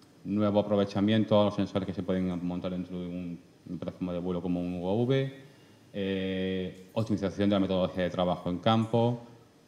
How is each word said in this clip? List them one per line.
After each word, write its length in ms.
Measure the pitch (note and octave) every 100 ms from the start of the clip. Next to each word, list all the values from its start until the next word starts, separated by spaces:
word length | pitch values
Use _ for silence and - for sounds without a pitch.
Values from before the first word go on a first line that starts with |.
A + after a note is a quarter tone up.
| - -
nuevos 420 | F#2 G#2 G#2 G2+ G#2
aprovechamientos 760 | G2+ G2 G2+ G#2 A2 G#2 G#2
a 60 | G2+
los 100 | G2+
sensores 300 | F#2+ G2+ F#2+
que 80 |
se 80 | F#2+
pueden 420 | F2+ F#2 F#2 F2
montar 280 | F2+ F2+ F#2
dentro 280 | F2+ F2+ F2+
de 60 | F2
un, 340 | F2+ F2 E2+ - - -
una 100 | E2
plataforma 320 | F2 - F2+
de 80 | F2
vuelo 220 | F2+ F2
como 180 | F2+ F2
un 220 | F2 F2+
U 60 | F2+
A 60 | G#2+
V, 380 | A#2+ C3+ C3+ - - - - - -
eh, 960 | G2+ F#2+ F#2+ F#2+ F#2+ F#2+ F#2 F#2 - -
optimización 540 | A2+ A2 G2 G2 F#2+ G2+
de 80 | G2
la 20 |
metodología 460 | F#2 F#2 F2+ F#2+ F2
de 40 |
trabajo 400 | F#2 F2+ E2+ F2+
en 80 | F2
campo, 640 | A2+ A2+ A2 A#2 A#2 A#2+ - - - _